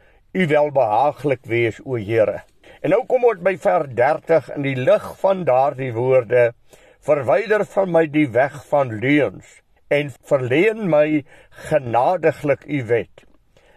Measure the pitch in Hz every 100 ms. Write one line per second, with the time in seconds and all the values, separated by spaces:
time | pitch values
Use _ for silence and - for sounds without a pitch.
0 | _ _ _ 185 165 147 147 139 113 107
1 | 147 - 147 127 - 117 117 - 135 123
2 | 101 113 104 85 - _ - - 147 202
3 | - 247 240 196 180 185 208 180 143 117
4 | 131 156 - 160 - 151 139 131 131 208
5 | - - 190 190 151 127 143 131 135 113
6 | 127 131 110 123 117 - _ - _ _
7 | - 147 120 175 208 214 196 202 190 165
8 | 160 151 143 113 139 139 - 147 131 107
9 | 127 147 113 87 - _ _ _ _ 143
10 | 147 - - 139 123 143 214 220 196 151
11 | 151 151 - - _ - - 151 123 113
12 | 143 180 156 - 143 135 - 147 113 117
13 | 90 - _ _ _ _ _